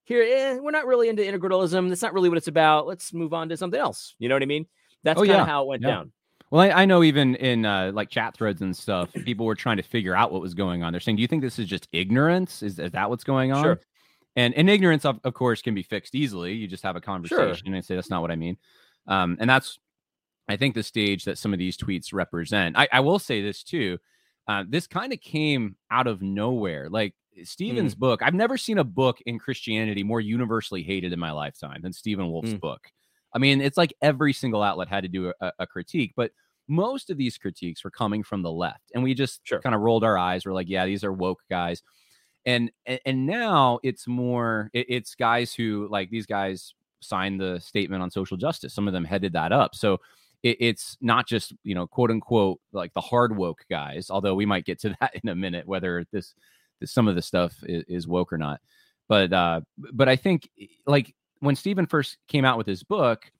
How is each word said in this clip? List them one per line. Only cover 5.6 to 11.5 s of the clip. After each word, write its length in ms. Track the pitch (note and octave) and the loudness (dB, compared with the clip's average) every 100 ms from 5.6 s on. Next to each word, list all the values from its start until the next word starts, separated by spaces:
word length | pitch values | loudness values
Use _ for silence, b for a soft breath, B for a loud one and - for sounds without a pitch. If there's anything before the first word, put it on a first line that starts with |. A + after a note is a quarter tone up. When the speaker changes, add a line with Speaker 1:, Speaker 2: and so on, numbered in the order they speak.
Speaker 1:
it 40 | C#3 | -2
went 140 | C3 | -2
Speaker 2:
Yeah. 60 | B2 | 0
Speaker 1:
down. 220 | G#2 D2+ _ _ _ - | -2 -4 _ _ _ 0
Speaker 2:
Well, 100 | D3+ | 6
I, 220 | F#3+ F3 | 8 8
I 20 | F#3+ | 8
know 160 | F3+ | 8
even 300 | E3 C#3+ C3+ B2+ | 8 6 4 2
in, 300 | C3 A#2+ A2 | 2 2 2
uh, 260 | G2 F#2+ G2+ | 2 0 -2
like, 160 | G2+ | -4
chat 240 | - A2+ - | -2 -4 -2
threads 260 | A2 F2+ | -2 0
and 160 | F#2+ F2+ | -4 -4
stuff, 340 | - F#2+ F2 | -2 -2 -2
<clears throat> 120 | - - | -6 -6
people 220 | G#2+ A2+ | -2 -2
were 80 | G#2+ | -2
trying 220 | - G#2+ | 0 -2
to 60 | |
figure 320 | - A#2 F#2 F2+ | -2 -2 0 2
out 160 | A#2 | 2
what 100 | F#2 | 0
was 100 | F2+ | -6
going 300 | F2 G2 F2 | -4 -2 -2
on. 100 | E2+ | -2
They're 60 | E2+ | -4
saying, 160 | - G#2+ | 0 0
"Do 80 | |
you 40 | A#2+ | 2
think 140 | D#3+ | 0
this 160 | C3 | -2